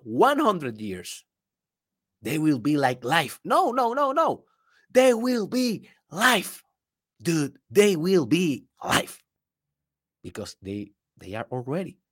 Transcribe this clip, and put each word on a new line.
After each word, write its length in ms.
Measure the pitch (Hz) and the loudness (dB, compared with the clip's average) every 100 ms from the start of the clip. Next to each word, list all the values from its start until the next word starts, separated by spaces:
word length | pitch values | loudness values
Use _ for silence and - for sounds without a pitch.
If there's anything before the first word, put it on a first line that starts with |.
one 340 | 120 120 247 285 | -4 2 4 4
hundred 420 | 269 185 135 107 | 0 0 -4 -8
years. 420 | 107 90 87 - - _ _ _ _ _ _ _ _ _ | -10 -10 -12 -16 -20 _ _ _ _ _ _ _ _ _
They 160 | - 156 | -6 0
will 220 | 156 139 | 0 0
be 160 | 143 147 | 0 2
like 300 | 131 127 - | 0 -2 -2
life. 340 | 165 135 - - | 0 0 -6 -2
No, 260 | 285 349 | 0 2
no, 220 | 247 233 | 0 -2
no, 180 | 262 277 | 0 0
no. 320 | 294 311 - _ _ _ _ _ | 0 0 -2 _ _ _ _ _
They 220 | 254 262 | 4 4
will 340 | 226 247 247 190 | 4 0 -2 -2
be 400 | 254 247 190 - _ _ | -2 -2 -2 -8 _ _
life. 500 | 165 247 226 - - _ _ _ _ _ _ | 0 2 2 -2 -12 _ _ _ _ _ _
Dude, 360 | 110 160 139 - - | -2 0 -2 -6 0
they 240 | 120 208 170 | 4 4 4
will 300 | 175 190 139 | 2 2 2
be 400 | 165 175 123 - - | 2 2 -2 -8 -12
life. 400 | - - - - _ _ _ _ _ _ _ _ _ _ | -2 -2 -2 -12 _ _ _ _ _ _ _ _ _ _
Because 360 | - 110 104 - | -16 -12 -12 -12
they, 300 | 92 104 101 _ _ - | -10 -8 -10 _ _ -20
they 180 | 95 107 | -12 -10
are 120 | 117 | -8
already 480 | 127 123 160 180 - _ | -10 -6 -8 -8 -14 _